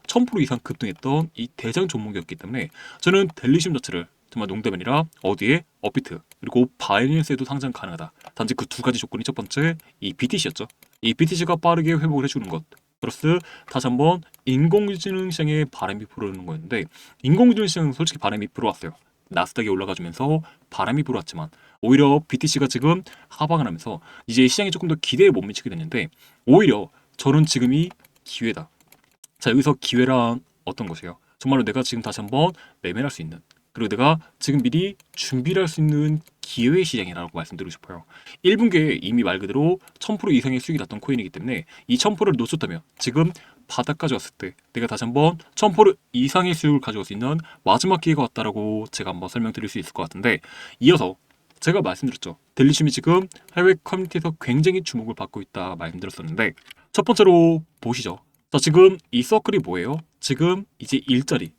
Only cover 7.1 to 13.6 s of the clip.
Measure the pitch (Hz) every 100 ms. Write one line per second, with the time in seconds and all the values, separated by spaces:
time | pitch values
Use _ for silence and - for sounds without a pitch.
7.1 | 160 156 135 131 139 135 - 92 82 80
8.1 | _ - - - - - - 127 120 -
9.1 | - - - 104 139 160 165 _ _ 101
10.1 | - 123 - - - 107 _ _ _ 113
11.1 | - 165 180 175 165 170 170 160 165 160
12.1 | 143 139 135 98 82 - _ _ _ 113
13.1 | - 156 175 - -